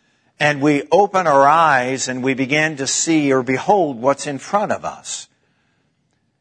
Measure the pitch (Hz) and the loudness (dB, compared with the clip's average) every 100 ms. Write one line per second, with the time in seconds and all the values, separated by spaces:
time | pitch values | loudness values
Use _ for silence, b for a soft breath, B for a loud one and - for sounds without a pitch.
0 | _ _ _ _ 151 143 147 143 - 170 | _ _ _ _ -2 0 0 0 2 2
1 | 202 190 170 139 139 160 160 131 123 131 | 2 0 2 6 6 6 4 2 0 -4
2 | 131 127 127 131 131 151 156 143 135 - | -6 -4 -4 -2 -2 0 -2 -4 -6 -4
3 | - 160 139 131 123 131 - 208 156 117 | 0 0 2 0 0 -4 0 0 0 -2
4 | 127 139 147 135 - 202 190 101 82 - | -2 -2 -6 -10 -4 -4 -2 -6 -8 -12
5 | - - - _ _ _ _ _ _ _ | -14 -14 -16 _ _ _ _ _ _ _
6 | _ _ _ _ | _ _ _ _